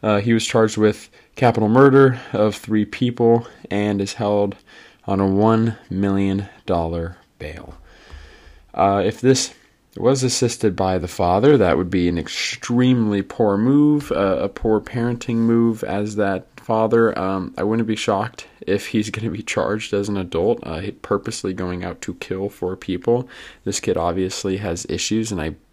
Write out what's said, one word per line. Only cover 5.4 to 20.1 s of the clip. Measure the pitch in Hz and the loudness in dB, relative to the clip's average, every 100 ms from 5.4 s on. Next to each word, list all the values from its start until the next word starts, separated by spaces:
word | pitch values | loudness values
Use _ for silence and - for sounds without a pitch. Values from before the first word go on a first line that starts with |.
| 110 110 113 110 - | 4 4 2 -4 -8
million | 95 101 98 98 98 101 - - | -2 0 0 0 -2 -6 -14 -4
dollar | 90 82 85 82 85 _ _ | -2 -2 -4 -8 -12 _ _
bail. | 76 78 - - - - - - - - - - _ - | -14 -14 -18 -20 -20 -20 -20 -20 -20 -20 -20 -20 _ 0
Uh, | 98 98 | 2 2
if | 95 110 | 0 0
this | 127 131 - - _ _ _ - | 2 2 0 -12 _ _ _ -2
was | 117 135 | 0 2
assisted | 127 - 120 - 110 90 | 0 0 -2 0 -2 0
by | 95 92 | -2 0
the | 87 | -4
father, | - 90 92 131 143 | -2 2 4 6 6
that | 92 73 | 4 2
would | 87 | 0
be | 95 87 | 0 0
an | 87 | -2
extremely | - - - - - 120 127 123 107 101 | -6 -8 -8 -8 -2 2 4 4 2 0
poor | 98 - 107 98 | -4 0 2 2
move, | 120 139 147 147 143 | 2 4 4 2 -2
uh, | 73 98 90 | -2 0 0
a | 101 | -2
poor | - 113 107 | -4 0 0
parenting | - 123 120 117 - 113 | -2 -4 -4 -4 -4 0
move | 113 117 117 113 | 2 4 2 0
as | - 98 104 104 | -4 -4 -4 -2
that | 101 95 - - | -2 -2 -8 -20
father. | - 110 110 117 113 - | -4 0 2 4 2 0
Um, | 95 95 92 - | -4 -4 -6 -4
I | |
wouldn't | 101 113 113 | -2 -2 -2
be | 107 | -2
shocked | - 98 110 - - _ - | -2 -2 -2 -10 -20 _ -4
if | 101 - | -2 0
he's | 113 104 | -2 -2
gonna | 110 110 | -4 -6
be | 113 | -6
charged | - - - 107 - 101 | -6 -2 -2 -4 -4 -4
as | |
an | 101 | -2